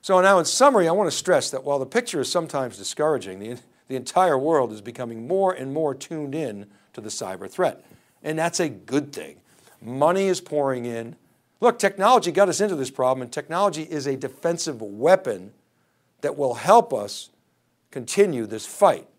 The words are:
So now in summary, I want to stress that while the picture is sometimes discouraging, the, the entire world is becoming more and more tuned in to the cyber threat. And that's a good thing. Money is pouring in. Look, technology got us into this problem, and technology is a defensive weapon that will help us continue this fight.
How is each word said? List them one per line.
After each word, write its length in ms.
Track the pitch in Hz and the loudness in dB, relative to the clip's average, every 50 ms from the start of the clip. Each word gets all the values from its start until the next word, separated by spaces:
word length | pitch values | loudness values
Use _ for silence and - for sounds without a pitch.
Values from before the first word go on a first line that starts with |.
So 180 | _ - 196 185 180 | _ 4 4 6 6
now 160 | 196 202 185 | 6 6 6
in 80 | 165 | 4
summary, 420 | - - - 247 285 262 214 175 165 | 2 2 6 6 6 6 6 4 4
I 40 | 165 | 2
want 180 | 196 208 165 | 2 2 0
to 60 | 139 | -2
stress 340 | - - - 180 143 117 - | -4 0 2 2 2 2 0
that 140 | - 131 127 | -6 -8 -4
while 140 | 143 143 139 | -2 -2 -2
the 60 | 131 | -2
picture 360 | 127 - 233 240 - - 156 | 0 -2 -2 -2 -2 -4 -4
is 120 | 127 - - | -4 -2 -2
sometimes 460 | 175 165 156 - 143 131 123 107 95 | -4 -4 -2 -4 -4 -4 -4 -8 -10
discouraging, 600 | 98 - - - 151 156 156 127 98 98 95 95 | -12 -12 -4 -2 0 0 0 -2 -4 -8 -12 -10
the, 200 | 101 110 123 123 _ _ _ _ _ _ | -10 -12 -12 -12 _ _ _ _ _ _
the 80 | 131 | -10
entire 420 | 131 123 - - 180 185 180 151 131 | -8 -8 -2 2 2 4 4 2 2
world 340 | 135 156 165 147 131 113 107 | 2 2 2 2 2 0 -4
is 80 | 107 | -10
becoming 480 | 101 113 113 - 127 117 117 113 113 131 | -14 -14 -10 -10 -10 -10 -8 -12 -6 -4
more 240 | 175 190 196 185 185 | -2 0 0 0 -2
and 220 | 147 131 135 139 | -2 -6 -8 -4
more 200 | 151 160 147 135 | -4 -4 -4 -4
tuned 400 | 135 - - 170 160 151 143 135 | -6 -10 -12 -10 -10 -8 -6 -6
in 320 | 160 160 127 104 101 101 101 _ _ _ _ _ | -6 -6 -6 -8 -10 -14 -18 _ _ _ _ _
to 80 | - 107 | -16 -14
the 80 | 107 | -12
cyber 400 | - - - 95 95 95 98 95 | -10 -10 -8 -10 -10 -10 -12 -14
threat. 340 | - - 185 151 - - _ _ _ _ _ _ _ _ _ | -4 -2 -2 -2 -2 -4 _ _ _ _ _ _ _ _ _
And 160 | 151 156 156 | -6 -4 -2
that's 220 | 160 170 165 - | -2 -2 0 -2
a 100 | 180 156 | -2 -2
good 420 | 117 95 90 - 123 143 143 - - | -4 -10 -12 -2 -2 -2 -2 -2 -12
thing. 280 | - 80 71 76 _ _ _ _ _ _ _ _ _ - | -14 -14 -14 -16 _ _ _ _ _ _ _ _ _ -14
Money 460 | 107 123 131 143 156 175 190 196 196 | -10 -4 0 2 2 2 2 2 0
is 120 | 185 170 | -2 -2
pouring 460 | - - 151 151 143 135 131 127 120 | -4 -6 -4 -2 0 0 -2 -4 -4
in. 300 | 120 117 117 117 113 - _ _ _ _ _ _ _ _ _ | -6 -8 -8 -8 -10 -14 _ _ _ _ _ _ _ _ _
Look, 180 | - 240 233 233 | 2 2 2 4
technology 540 | - 196 196 - 185 214 262 240 - 175 156 | 0 -2 0 2 4 6 6 6 4 2 4
got 160 | 165 202 190 | 4 4 4
us 120 | 160 - | 4 0
into 160 | 202 214 185 | 0 0 0
this 140 | 151 131 127 | -2 -4 -6
problem, 320 | 135 - 131 127 131 131 127 | -4 0 0 0 2 0 -4
and 100 | 120 123 | -8 -8
technology 500 | - 143 _ 160 175 202 202 160 151 156 | -10 -10 _ -2 0 0 0 -2 -4 -10
is 240 | 147 156 151 131 | -8 -8 -6 -4
a 100 | 143 139 | -4 -4
defensive 680 | 131 131 135 - - - 170 170 165 - 165 143 113 110 | -4 -6 -10 -10 -4 -4 -4 -2 -2 -4 -8 -8 -8 -10
weapon 680 | 104 101 104 120 156 185 190 185 131 110 92 90 104 _ _ _ _ _ _ _ _ _ _ _ _ _ _ | -12 -10 -2 4 4 4 4 4 -2 -6 -6 -10 -18 _ _ _ _ _ _ _ _ _ _ _ _ _ _
that 160 | - 143 135 | -6 -6 -4
will 180 | 135 143 131 120 | -2 -2 -2 -2
help 380 | 117 - 170 202 240 233 233 - | -4 4 8 8 8 8 6 -2
us 380 | 113 104 104 - - - - _ _ _ _ _ _ _ _ _ _ _ _ | -4 -4 -6 -10 -12 -14 -18 _ _ _ _ _ _ _ _ _ _ _ _
continue 560 | - 135 120 107 - - 202 202 160 123 113 | -14 -12 -10 -6 2 2 4 4 4 -4 -4
this 200 | 104 101 110 - | -6 -8 -10 -10
fight. 400 | - - - 202 190 139 104 - _ _ | -12 0 4 4 4 4 2 -6 _ _